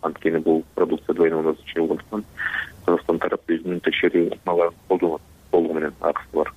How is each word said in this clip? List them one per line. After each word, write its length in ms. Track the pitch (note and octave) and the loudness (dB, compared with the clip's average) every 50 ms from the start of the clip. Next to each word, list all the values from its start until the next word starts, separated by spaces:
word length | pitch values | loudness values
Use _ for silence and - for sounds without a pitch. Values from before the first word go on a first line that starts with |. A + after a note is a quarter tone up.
| - | -4
Анткени 360 | D#2+ D#2+ - - E2 E2 D#2+ | -4 -6 -2 -2 0 0 0
бул 240 | D#2+ E2 D#2+ D#2+ D#2 - _ | 2 2 2 2 2 -4 _
продукция 400 | - F2+ E2 E2 D#2 - - F2 | 0 0 0 0 -4 -2 -4 0
двойного 280 | E2+ E2+ D#2+ E2 D#2+ D#2 | 2 4 4 4 2 0
назначения 460 | D#2+ D#2 - - - - E2+ E2 E2 | 0 -2 -2 -6 -8 -4 -2 0 0
болгондуктан 360 | E2 D#2+ - - - G#2+ G#2 - - - - - - - - - - - - | -2 -4 -6 -8 -8 -8 -8 -8 -10 -8 -8 -6 -6 -6 -10 -10 -14 -6 0
Казакстан 340 | - F2 - - - E2+ E2 | 0 0 0 2 -2 -2 -2
тарап 220 | - - - - _ - | 0 -2 -4 -4 _ -2
өзүнүн 320 | E2+ D#2+ E2 F2+ F2+ E2+ | -4 -2 -2 -4 -6 -2
текшерүү 580 | - - D#2+ - - F2 - F2 E2+ E2+ - - _ | -2 -2 -2 2 0 2 2 2 2 2 -2 -4 _
мааларын 300 | F#2 F2 F2 E2+ E2+ E2+ - - - | -2 2 2 2 0 0 -6 -2 -2
колдонот. 340 | F#2+ F2+ F#2 E2+ D#2+ D2+ - - - - - - | 0 2 2 0 -2 -4 -8 -14 -20 -20 -10 0
Толугу 240 | - F2 E2 D#2+ E2 | 2 2 2 2 0
менен 200 | D#2+ D#2 D2+ - - | -2 -4 -4 -6 -2
акысы 280 | - E2 - - - - - | -2 -2 -2 -2 -6 -4 -2
бар. 180 | E2 D2+ - - | -2 -2 -2 -4